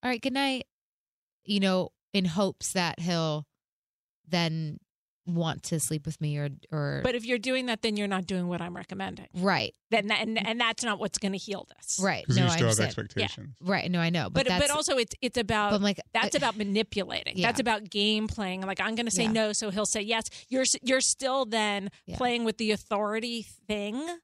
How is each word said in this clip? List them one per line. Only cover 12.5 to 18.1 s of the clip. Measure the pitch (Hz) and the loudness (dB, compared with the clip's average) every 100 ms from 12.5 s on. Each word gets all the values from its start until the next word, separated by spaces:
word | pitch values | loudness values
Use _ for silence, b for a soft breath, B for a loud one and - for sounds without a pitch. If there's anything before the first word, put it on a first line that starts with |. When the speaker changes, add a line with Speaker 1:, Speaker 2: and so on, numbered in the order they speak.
| - | 4
Speaker 3:
still | 120 | 4
have | 107 | 4
Speaker 1:
understand. | 110 - 104 | 2 -2 -6
Speaker 3:
expectations. | - - - 110 120 | -2 -2 -4 -14 -8
Speaker 2:
Yeah. | 180 | -2
Speaker 1:
Right. | 190 - | -2 0
No, | 180 | 0
I | 165 | 2
know. | 175 104 | 0 0
But | - - | 0 2
Speaker 2:
But, | |
but | 180 | 4
Speaker 1:
that's | 285 | 4
Speaker 2:
also | 294 302 269 | 2 2 0
it's, | 233 - | 0 -2
it's | 247 247 | -2 -2
about, | 208 220 208 | 0 2 2
Speaker 1:
but | 202 | 4
I'm | |
like, | 202 196 - | 2 0 -2
Speaker 2:
that's | 226 269 294 | 0 2 2
Speaker 1:
I | |
Speaker 2:
about | 254 208 | 0 0
manipulating. | 202 202 226 202 185 - - 185 | 0 0 0 -2 -4 -4 -4 0
Speaker 1:
Yeah. | 202 | 2
Speaker 2:
That's | 247 | 2
about | 240 214 208 | 0 0 -2
game | 208 208 | 0 2